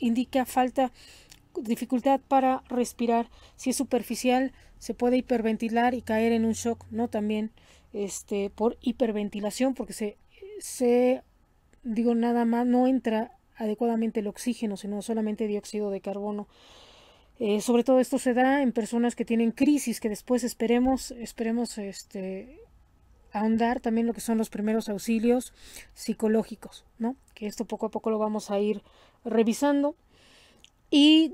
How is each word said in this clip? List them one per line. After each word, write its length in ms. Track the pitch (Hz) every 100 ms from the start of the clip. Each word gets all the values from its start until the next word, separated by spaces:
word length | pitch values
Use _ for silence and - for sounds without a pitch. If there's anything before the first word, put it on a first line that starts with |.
indica 440 | 240 233 247 269 247
falta, 480 | 262 254 269 254 - - - - - _ -
dificultad 600 | 220 233 233 247 269 269 -
para 380 | 269 262 262 -
respirar. 600 | 240 240 - 233 233 - - - -
Si 120 | 262
es 60 | 233
superficial, 800 | 254 240 226 226 254 247 269 - - -
se 160 | -
puede 240 | 220 247 254
hiperventilar 760 | 247 240 220 220 226 233 240
y 80 | 247
caer 300 | - 220 226
en 140 | 233 226
un 80 |
shock, 320 | 220 233 226 -
¿no? 200 | 220 240
También, 420 | 214 208 214 220 - _ - _
este, 580 | 214 196 - - 208 202
por 280 | - 220 -
hiperventilación, 920 | - 226 233 208 208 208 208 - 262
porque 180 | 254 220
se, 240 | 185 208 - _ _ 392 415
se, 600 | - - 247 240 247 262 - _ _ _ _ _
digo, 320 | 247 220 233 233
nada 300 | 233 240 233
más, 200 | 233 247
no 220 | 247 254
entra 500 | 262 247 220 233 - _ -
adecuadamente 640 | 214 208 240 226 226 226
el 60 | 202
oxígeno, 500 | - 247 226 220 196
sino 240 | 202 208
solamente 460 | 196 220 214 214 220
dióxido 420 | 208 - 214 208
de 100 | 196
carbono. 480 | 196 196 208 208 202 _ - - - - - _ _ -
Eh, 200 | 220 208
sobre 240 | 202 240
todo 160 | 240 254
esto 200 | 240 262
se 140 | 262
da 280 | 240 262 277
en 100 | 262
personas 460 | 233 214 233 240 -
que 80 | 233
tienen 260 | 233 233
crisis, 480 | - 277 294 - -
que 80 | 220
después 380 | 202 - 247 240
esperemos, 640 | - 226 240 254 262 -
esperemos, 680 | 247 220 - 226 233 233 -
este, 840 | 196 190 - 202 190 190 240 320 466 _ _ _ _ _ _
ahondar 480 | 208 220 226 233 247
también 260 | 240 226 233
lo 60 |
que 80 | -
son 160 | - 226
los 120 | 220
primeros 380 | - 208 220 208
auxilios 680 | 202 - 226 233 247 - - - - -
psicológicos, 920 | - - 220 220 220 214 214 - - _ -
¿no? 200 | 226 269 _ -
Que 120 | 208
esto 180 | - 220
poco 220 | 208 220
a 40 |
poco 180 | 220 226
lo 80 | 214
vamos 320 | 214 214 -
a 100 | 202
ir 220 | 208 208 - _ - _
revisando. 720 | 240 226 226 220 285 285 285 320 _ _ _ - _ _ _ _ _
Y 400 | 294 294 320 320